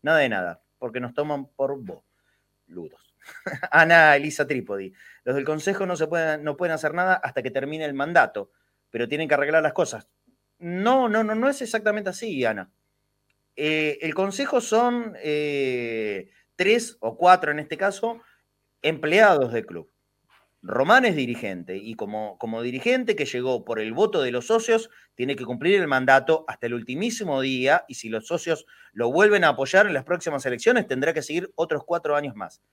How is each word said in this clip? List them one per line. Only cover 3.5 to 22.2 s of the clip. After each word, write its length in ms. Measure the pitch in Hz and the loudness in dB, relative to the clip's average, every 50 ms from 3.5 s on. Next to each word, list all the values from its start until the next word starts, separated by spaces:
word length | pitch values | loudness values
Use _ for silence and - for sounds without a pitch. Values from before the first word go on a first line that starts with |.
| 139 135 - - - | -10 -8 -8 2 6
Ana 420 | 156 165 165 170 165 160 151 143 | 6 8 8 8 8 10 10 8
Elisa 320 | 143 143 151 147 - 147 | 6 4 -2 -2 -4 -2
Trípodi, 460 | 127 151 127 98 90 101 98 95 95 95 _ - - - _ _ | -2 -2 -4 -4 -6 -8 -8 -8 -10 _ _ -20 -20 -20 _ _
"Los 100 | 123 131 | -4 -4
del 120 | 143 135 | -4 -2
consejo 400 | 147 156 156 151 196 196 190 196 | -4 -6 -4 -2 -2 -2 -2 -2
no 100 | 180 180 | -4 -2
se 100 | 151 160 | -2 -2
pueden, 380 | 151 170 170 160 160 151 151 147 | -2 -2 -2 0 -2 -2 -4 -4
no 120 | 151 143 | -6 -4
pueden 180 | - 180 175 160 | -4 -2 -4 -2
hacer 200 | 147 156 151 147 | -2 -2 -4 -2
nada 200 | - 180 185 185 | 0 2 2 2
hasta 280 | - - 135 - 139 113 | 0 0 -4 -4 -4 -6
que 80 | 127 | -4
termine 360 | 107 135 131 143 151 156 156 | -4 -4 -4 -4 -6 -6 -6
el 80 | 147 139 | -6 -4
mandato, 560 | 135 139 156 170 170 131 110 - 104 101 _ _ _ _ _ _ _ _ _ | -4 -4 2 4 4 4 4 0 -10 -10 _ _ _ _ _ _ _ _ _
pero 180 | - 117 120 113 | -6 -6 -4 -4
tienen 200 | 143 147 160 143 | -4 -4 0 0
que 60 | 151 | 0
arreglar 280 | 139 139 139 143 165 156 | 0 2 2 2 2 2
las 100 | 151 - | 2 0
cosas". 340 | - 170 - - 107 - _ _ _ _ _ _ _ _ _ _ _ | 0 -4 -4 -4 -12 -14 _ _ _ _ _ _ _ _ _ _ _
No, 500 | 175 170 175 185 196 233 254 269 254 233 | -12 -8 -6 -2 0 2 2 2 2 2
no, 160 | 208 220 226 | 0 0 0
no, 100 | 214 220 | 0 -2
no 140 | 220 240 269 | 0 0 -2
es 120 | 277 269 254 | -2 -2 -8
exactamente 480 | 220 - 220 208 214 208 214 202 190 | -6 -6 -2 -2 -2 -2 -2 -4 -6
así, 340 | 180 - 240 226 180 135 123 | -8 -8 -8 -8 -4 -2 0
Ana. 260 | 113 110 101 90 _ _ _ _ _ _ _ _ _ _ _ _ _ _ _ _ _ _ | -2 -2 -2 -8 _ _ _ _ _ _ _ _ _ _ _ _ _ _ _ _ _ _
Eh, 420 | - 147 151 156 156 156 151 143 - 156 | -4 -2 -2 0 0 0 -2 -4 -4 -6
el 120 | 160 - | -6 -2
consejo 460 | 185 190 196 196 - 277 262 - 247 | -2 -4 -4 -2 -4 -4 0 0 -2
son, 540 | 240 - 220 220 240 247 240 240 233 220 196 - 107 | 0 2 2 2 2 2 0 -2 -6 -8 -12 -10 -4
eh, 1040 | 151 151 151 151 147 143 139 135 131 127 123 120 117 113 113 110 107 101 95 90 _ _ _ _ _ _ | -2 -2 -2 -2 -2 -2 -2 -2 0 -2 -2 -4 -4 -4 -4 -4 -4 -4 -6 -8 _ _ _ _ _ _
tres 400 | - 180 190 220 240 233 - - _ | -2 2 2 2 2 0 -6 -14 _
o 160 | - 113 113 | -6 -6 -4
cuatro, 340 | - 175 180 185 180 180 151 147 | 2 6 8 8 8 6 -2 -4
en 80 | 151 | -4
este 160 | 147 151 165 | -6 -8 -6
caso, 440 | 147 190 202 190 - - 226 226 233 _ _ _ _ _ _ _ _ _ _ _ _ - | -2 -2 -2 -2 -2 -6 -6 -6 -8 _ _ _ _ _ _ _ _ _ _ _ _ -2
empleados 680 | 147 160 139 151 151 165 202 226 208 180 147 131 117 117 | -2 -2 0 -2 2 4 6 6 6 6 4 2 0 -2
del 120 | 117 104 | -4 -6
club. 260 | - 85 85 80 _ _ _ _ _ _ _ _ _ _ _ _ _ _ _ | -6 -12 -16 -16 _ _ _ _ _ _ _ _ _ _ _ _ _ _ _
Román 440 | - - - 123 135 - 220 262 254 | -10 -6 0 0 4 6 6 6 6
es 100 | 233 175 | 4 0
dirigente 600 | 151 131 120 120 113 - 101 95 90 87 - 92 | 0 -2 -4 -4 -6 -6 -8 -8 -8 -10 -10 -10
y 180 | 98 101 113 113 | -10 -10 -12 -10
como, 420 | 113 110 101 107 107 | -10 -10 -8 -6 -8